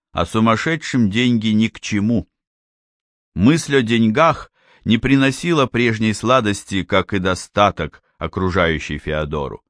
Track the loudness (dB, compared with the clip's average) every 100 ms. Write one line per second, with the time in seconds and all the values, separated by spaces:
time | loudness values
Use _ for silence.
0 | _ -6 -2 2 2 2 -2 -4 -2 0
1 | 0 2 2 0 2 2 0 -4 -6 -2
2 | 0 -2 -4 _ _ _ _ _ _ _
3 | _ _ _ 2 4 2 2 0 2 2
4 | 2 4 2 0 -8 _ _ _ -2 0
5 | 2 2 2 -2 -2 0 0 0 0 0
6 | -2 -2 0 2 2 -4 -4 -6 -2 -2
7 | -2 -2 -2 -4 -4 0 0 0 -10 -10
8 | _ -10 -8 -4 -2 0 0 0 -6 -8
9 | -6 -6 -4 -6 -8 -10